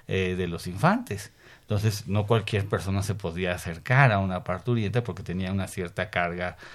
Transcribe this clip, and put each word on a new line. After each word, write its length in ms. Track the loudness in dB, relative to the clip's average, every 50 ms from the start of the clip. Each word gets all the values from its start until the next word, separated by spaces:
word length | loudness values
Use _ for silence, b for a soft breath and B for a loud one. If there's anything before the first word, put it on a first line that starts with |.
| B -2
eh, 280 | 0 0 2 2 0
de 120 | 0 -2 -2
los 200 | -4 -4 -6 -8
infantes. 640 | -2 2 4 4 4 2 0 -4 -8 -8 -8 -12 b b b b b b
Entonces, 460 | b -2 0 2 2 2 0 0 -2 0
no 180 | 0 0 2
cualquier 400 | 4 2 2 2 2 0 0 0
persona 380 | 0 -2 -2 0 0 0 0 0
se 100 | 0 -2
podía 380 | -2 -4 -4 -4 -2 -2 -2
acercar 600 | -2 -2 -4 -6 -8 -6 -2 2 6 6 8 8
a 80 | 6 4
una 240 | 2 0 -2 -4 -4
parturienta 600 | -4 -6 -4 -2 0 0 0 0 0 0 0 -2
porque 180 | -2 -6 -8
tenía 300 | -8 -6 -4 -4 -2 -2
una 160 | -2 -2 -2 -4
cierta 420 | -6 -6 -6 -6 -4 -4 -6 -2
carga 460 | 0 0 0 0 -2 -4 -4 -6 -6 B B B B